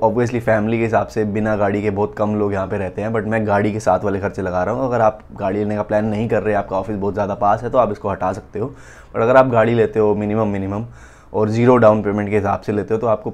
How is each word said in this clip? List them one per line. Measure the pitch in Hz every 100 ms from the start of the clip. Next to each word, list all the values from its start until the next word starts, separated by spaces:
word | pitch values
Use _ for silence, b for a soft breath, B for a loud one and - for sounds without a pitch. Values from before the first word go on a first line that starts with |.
obviously | 113 107 117 120
फैमिली | 113 110 107 113
के |
हिसाब | 117 107 101
से | 113 107
बिना | 104 110 107
गाड़ी | 101 101
के | 104
बहुत | 98 104 -
कम | 104
लोग | 107 101
यहाँ | 98 95
पे | 101
रहते | 92 98
हैं, | 104
but | 113 104
मैं | 113 107
गाड़ी | 101 101
के | 107
साथ | 107 92
वाले | 101 98
खर्चे | 98 -
लगा | 95 90
रहा | 90
हूँ। | 123 131
अगर | 120
आप | 110 - -
गाड़ी | - 101 101
लेने | 104 104
का |
प्लान | 104 107 110
नहीं | 104 117
कर | 110
रहे, | 101
आपका | 101 95 95
ऑफिस | 98 107
बहुत | 98
ज़्यादा | 98 101 101
पास | 101 110
है, | 117
तो | 131
आप | 107
इसको | 104 104
हटा | 92 92
सकते | 95 - 101
हो। | 127 131 B B B
But | 104
अगर | 113 131
आप | 131
गाड़ी | 117 113
लेते | 117 107 110
हो | 104
मिनिमम, | 104 107 107 107
मिनिमम | 101 95 101 117 B B B B
और | 101 107
ज़ीरो | 113 120 123
डाउन | 110 110
पेमेंट | 101 104 101
के | 104
हिसाब | 98 98
से | -
लेते | 104 95
हो, | 110
तो | 117
आपको | 107 117